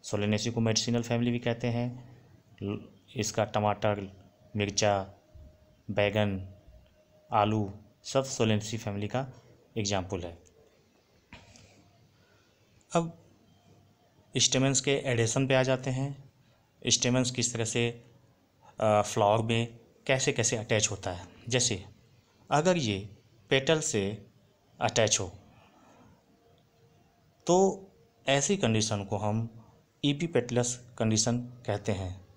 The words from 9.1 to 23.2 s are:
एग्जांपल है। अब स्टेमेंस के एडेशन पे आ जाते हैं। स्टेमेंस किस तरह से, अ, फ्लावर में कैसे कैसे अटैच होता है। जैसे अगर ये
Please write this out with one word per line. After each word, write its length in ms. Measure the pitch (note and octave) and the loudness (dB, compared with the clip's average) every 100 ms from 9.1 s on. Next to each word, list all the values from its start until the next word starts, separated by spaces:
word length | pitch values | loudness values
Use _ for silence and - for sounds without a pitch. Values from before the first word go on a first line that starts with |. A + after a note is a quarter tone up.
| B2+ C3 - - - _ - | -6 -6 -12 -20 -20 _ -6
एग्जांपल 440 | G2+ G2+ F#2 F#2+ | -2 -2 -2 -6
है। 180 | E2+ E2+ _ _ _ _ _ _ _ _ _ - - - - - _ _ _ _ _ _ _ _ _ _ _ E3+ | -8 -14 _ _ _ _ _ _ _ _ _ -20 -20 -20 -20 -20 _ _ _ _ _ _ _ _ _ _ _ -2
अब 200 | E3 - - _ _ _ _ - _ _ _ _ _ C3 | -2 -10 -20 _ _ _ _ -20 _ _ _ _ _ -2
स्टेमेंस 440 | - C3 C3+ C3 | 0 2 2 2
के 100 | - | 0
एडेशन 560 | C#3 C#3 A#2+ A2+ C3+ C3+ | 0 0 0 2 0 2
पे 80 | |
आ 80 | C3 | 2
जाते 280 | C3 C3 C3 | 4 0 -2
हैं। 400 | B2+ C#3 C#3 - _ _ _ _ _ - | -4 -4 -8 -18 _ _ _ _ _ -2
स्टेमेंस 440 | - B2 B2 B2 | 0 2 2 0
किस 220 | - A2+ | -2 -4
तरह 120 | A#2 | -2
से, 400 | A2+ A#2+ A#2 A#2 - _ _ _ _ _ - - | -2 0 -2 -4 -18 _ _ _ _ _ -20 -2
अ, 220 | A2 G#2 | 4 4
फ्लावर 400 | G#2 - G#2 A2 | 4 2 4 4
में 360 | A2+ A#2 A#2 - - _ - | 2 0 -2 -8 -20 _ -2
कैसे 260 | C3 C3+ | 2 4
कैसे 240 | C#3 A2 A#2 | 4 0 0
अटैच 340 | G#2+ A2 - | 2 2 2
होता 220 | G2+ - | -2 -6
है। 140 | F2 - - - | -8 -10 -18 -2
जैसे 360 | B2 - G2 F2+ - _ _ _ _ _ | 0 2 -2 -8 -20 _ _ _ _ _
अगर 260 | C#3+ E3 F3+ | 2 4 2
ये 400 | A#2+ G2 G#2 - | 2 -2 -4 -16